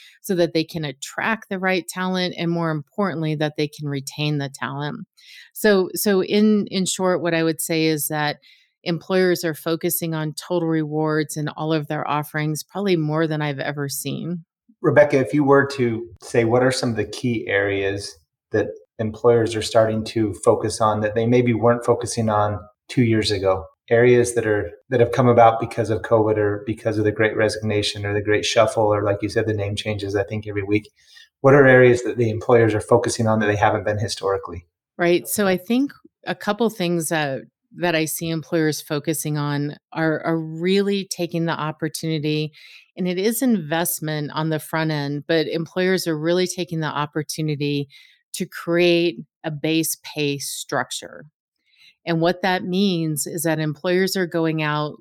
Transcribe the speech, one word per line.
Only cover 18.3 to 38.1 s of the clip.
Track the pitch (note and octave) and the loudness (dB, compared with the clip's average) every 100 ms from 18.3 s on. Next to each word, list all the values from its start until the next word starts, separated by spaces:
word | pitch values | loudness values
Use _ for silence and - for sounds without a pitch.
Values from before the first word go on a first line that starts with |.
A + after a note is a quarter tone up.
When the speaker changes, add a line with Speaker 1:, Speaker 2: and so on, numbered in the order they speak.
| _ _ | _ _
Speaker 2:
that | G#2+ - - - - | -2 -2 -6 -18 -8
employers | A2 G#2+ A#2+ A#2 G#2+ A2 | -6 0 4 4 2 -2
are | |
starting | G#2+ A#2 A2 A2 G#2+ | 0 2 2 0 -4
to | A#2 G#2+ - | -2 -2 2
focus | - A2 A2 - | 2 2 0 0
on | A2 G#2+ | 0 0
that | G#2+ G#2+ | -2 0
they | A2+ | 2
maybe | B2 A#2+ | 4 2
weren't | A2 A#2 A#2+ - | 2 2 2 0
focusing | A#2 A2 - A2 | -2 -2 -4 -2
on | G#2 G#2 G2+ - _ - | 0 0 -4 -10 _ -4
two | - | 2
years | A#2+ A2 G#2 | 4 4 2
ago? | G2+ F#2+ F#2+ - _ - | 0 0 0 -4 _ 0
Areas | A#2 B2 B2 A#2 A#2+ | 4 6 6 4 0
that | A2 | 0
are, | G#2 G#2 - _ | 0 -2 -10 _
that | B2+ | 2
have | A#2 | 2
come | - B2 | 4 4
about | A#2 A#2 A2+ | 8 6 6
because | A#2 - G#2+ | -2 -4 -2
of | G#2+ | -4
covid | - A2+ G#2+ G#2+ | 0 2 2 2
or | G#2 G#2 - | 0 -2 -6
because | G#2+ A2+ G#2+ | -4 -2 0
of | G#2 | 0
the | |
Great | G#2 G#2+ G#2+ | 2 0 2
Resignation | G#2+ - G#2+ G#2 G2+ - G#2 | 0 -2 -2 -2 -2 -4 -4
or | |
the | G#2 | -4
Great | G2+ G#2 | 0 0
Shuffle, | - A#2+ A2 - | 2 2 4 4
or | G#2+ G#2 | 2 2
like | G#2 G2 | 0 -2
you | G#2 | -2
said, | A2+ A2 | -2 0
the | |
name | G#2 G2+ G2+ | -2 -4 -4
changes, | G#2+ G#2 G2 | -6 -6 -2
I | G2+ G2 | -2 -2
think, | G#2+ G#2 | -6 -6
every | G2+ | -6
week. | G2 G#2 - _ _ - - _ | 0 -2 -2 _ _ -20 -20 _
What | C3+ | 6
are | C#3+ C3 | 8 8
areas | B2+ B2+ A#2+ | 10 8 6
that | - A2 | 0 0
the | A2+ | 0
employers | G#2 - A#2+ A2+ G#2 | 0 4 6 6 2
are | |
focusing | - A#2+ A#2 - A2+ | 4 4 4 0 2
on | A2 | 2
that | G#2 | 2
they | G#2 | 2
haven't | A2 G#2+ G2+ | 2 2 -2
been | G2+ | -2
historically? | F#2+ - G2 F#2+ - E2+ - _ _ - | -4 -4 -2 -2 -4 -12 -16 _ _ -4
Speaker 1:
Right. | E3+ F3 - | 0 2 0
So | - G3 | 0 0
I | F#3 | 0
think | - A#3+ C#4 - _ _ - | 0 0 0 -4 _ _ -10
a | F3+ | -6
couple | - G#3 A3+ | -4 0 0
things | G#3+ F3 F3 D#3+ | 0 -2 0 0
that, | E3 D3 C3 - _ _ - | 0 0 -4 -10 _ _ -4
that | E3+ D#3+ | 0 0
I | |
see | D#3 | 0